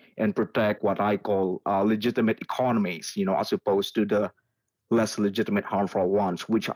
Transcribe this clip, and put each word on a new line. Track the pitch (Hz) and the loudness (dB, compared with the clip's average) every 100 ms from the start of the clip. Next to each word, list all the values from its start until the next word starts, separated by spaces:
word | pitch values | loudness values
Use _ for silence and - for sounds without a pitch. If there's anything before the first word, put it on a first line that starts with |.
| - - | -14 -4
and | 110 190 | -2 0
protect | - - 107 104 | -2 0 0 0
what | 104 95 | 0 0
I | 101 104 | 0 0
call, | - 98 92 92 - | 0 0 0 -2 -2
uh, | 98 | 2
legitimate | 104 110 117 123 113 120 | 2 2 0 2 0 0
economies, | - - 127 117 95 82 - - | -4 -2 0 2 0 -4 -6 -2
you | 95 | 0
know, | |
as | 95 110 | 0 0
opposed | 104 - 98 98 - | -2 0 0 0 0
to | 104 | 0
the | 104 98 - _ _ _ _ - | 0 -2 -6 _ _ _ _ 0
less | 117 110 - | 0 2 0
legitimate | 104 101 107 101 | 0 0 -2 -2
harmful | - 101 98 - 92 | -2 -2 0 0 2
ones, | 101 98 87 - | 2 0 -2 -2
which | 110 - | -2 0